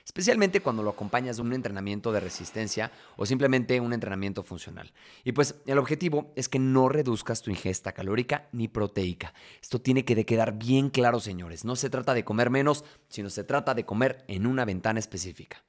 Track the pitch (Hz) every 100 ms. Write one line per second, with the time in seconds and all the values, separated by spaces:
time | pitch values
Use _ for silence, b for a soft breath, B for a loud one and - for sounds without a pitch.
0 | - - 185 226 196 190 143 110 104 101
1 | 104 123 127 113 117 127 117 101 98 101
2 | 113 107 92 - 87 110 107 - 113 B
3 | B B 104 131 135 131 117 127 120 120
4 | 101 98 98 98 92 90 - 87 - _
5 | B B - 123 139 - - 139 131 151
6 | 180 147 147 - 131 135 131 131 131 147
7 | 131 110 - 113 - 92 92 92 - 92
8 | 95 107 123 143 - 120 113 - 104 -
9 | 92 87 - - B B - 123 131 131
10 | 127 110 110 113 110 107 113 131 139 135
11 | 120 120 107 92 87 82 78 78 135 123
12 | 120 123 - 110 120 131 143 143 B B
13 | _ - 101 92 101 139 - 120 104 104
14 | 131 - - 98 113 131 117 92 110 110
15 | 104 95 92 85 - -